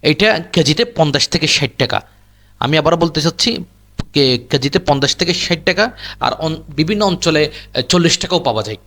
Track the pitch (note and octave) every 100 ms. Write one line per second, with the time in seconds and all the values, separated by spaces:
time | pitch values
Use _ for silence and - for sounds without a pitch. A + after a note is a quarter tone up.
0 | - D3+ G#3+ G#3 E3+ - C#3+ D3+ A#3+ -
1 | D#3 C#3 - E3+ D3+ - C#3+ - C3 -
2 | - _ _ _ _ - C3 D#3 D3+ E3
3 | E3+ D#3 D#3 E3 - - - _ _ -
4 | - - C3+ B2 B2 C#3+ C3+ F3+ F3+ C#3
5 | C3+ - F3 F3+ - E3+ E3+ F3+ A3+ -
6 | - - - - D#3+ D#3 - D3 D#3+ G#3
7 | G#3 F3 E3+ D#3 D3+ - - - - F3
8 | E3 - - F3+ C#3+ A2 G#2+ G#2+